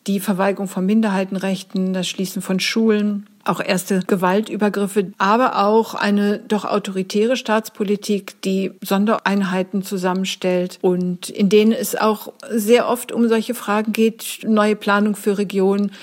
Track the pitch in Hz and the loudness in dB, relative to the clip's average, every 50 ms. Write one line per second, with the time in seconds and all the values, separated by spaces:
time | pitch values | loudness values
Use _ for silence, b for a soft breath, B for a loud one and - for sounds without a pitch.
0 | _ - 196 202 196 - 196 175 196 196 190 185 202 190 - 190 185 185 214 220 | _ -4 -2 -2 0 -2 0 2 2 0 0 0 -4 -6 -4 -2 0 2 2 4
1 | 220 208 190 185 190 190 196 185 185 196 190 190 - - - 190 185 185 185 185 | 2 2 0 0 -2 -2 -4 -4 -2 -2 -2 -4 -6 -6 -4 -2 -2 0 -2 -2
2 | 180 - - - 185 180 - 196 180 - 190 190 190 - - 226 220 220 214 208 | -4 -4 -4 -4 -6 -4 -4 -8 -4 -2 -2 0 0 0 0 2 4 4 4 4
3 | 208 208 208 202 - - _ _ _ - 175 - - - 202 180 - - 202 185 | 2 0 -2 -2 -6 -10 _ _ _ -2 -2 -2 0 -2 -2 -2 0 0 -2 -2
4 | 180 - 214 180 185 180 185 208 220 - - 202 214 208 196 202 202 190 - 214 | 0 0 0 2 2 2 2 2 0 -2 -4 -2 -2 -2 0 0 -4 -2 0 -2
5 | 196 175 202 - 190 196 214 233 262 - - - 202 208 214 226 226 220 - - | -2 -2 -2 -2 2 2 4 4 4 2 2 2 2 4 4 4 2 2 -2 -4
6 | - 208 202 202 202 208 208 - - - 214 208 - - - 208 190 208 190 190 | 0 0 2 2 2 2 0 -2 -2 -2 -2 -2 0 0 -2 -2 -2 -2 -4 -4
7 | 190 190 - 208 214 233 262 240 247 - 214 220 220 - - - 214 190 208 202 | -6 -2 0 0 2 2 0 -2 0 0 0 0 -2 -4 -6 -6 -2 -2 -2 -2
8 | - - 208 196 196 - - - - 190 190 190 190 185 - - - - 196 196 | 0 -2 -2 -2 -2 -8 -14 -8 -4 -2 -2 0 -2 -4 -6 -10 -4 -2 0 2
9 | 202 214 226 - - 190 196 202 196 180 185 185 185 185 - 202 185 - 202 185 | 2 2 2 0 0 0 0 0 0 0 0 -2 -2 -2 -2 -4 -4 -4 -6 -2
10 | 180 185 180 190 190 190 - - - 185 180 180 180 180 - - - 185 180 180 | 0 0 0 0 -2 -4 -6 -4 -2 0 0 0 0 -2 -6 -2 0 2 2 2
11 | 180 180 180 - - - - - 214 190 214 214 214 220 226 - 208 196 - - | 0 -2 -4 -6 -8 -12 -2 0 2 4 4 4 4 4 2 0 -2 -6 -4 -2
12 | - 220 214 208 - - - _ - - 214 233 202 208 240 240 - - 240 247 | 0 0 0 -2 -6 -14 -18 _ -12 -4 -4 -2 2 4 4 4 4 2 -2 -4
13 | - - - - 233 226 226 226 220 - 240 240 - - 202 214 214 220 208 220 | -4 -6 -2 0 2 2 2 0 0 -2 -6 -6 -4 -2 -2 0 0 -2 0 2
14 | 220 226 226 - - - - - - 220 220 214 208 208 214 208 - 214 202 208 | 2 2 0 -2 -10 -12 -12 -8 -2 0 2 2 4 2 0 0 0 0 2 2
15 | 208 214 202 - - 214 202 190 202 185 202 196 190 190 196 202 202 196 B B | 2 2 0 -2 -2 -2 -2 -2 -2 -2 0 0 2 2 2 0 0 -4 B B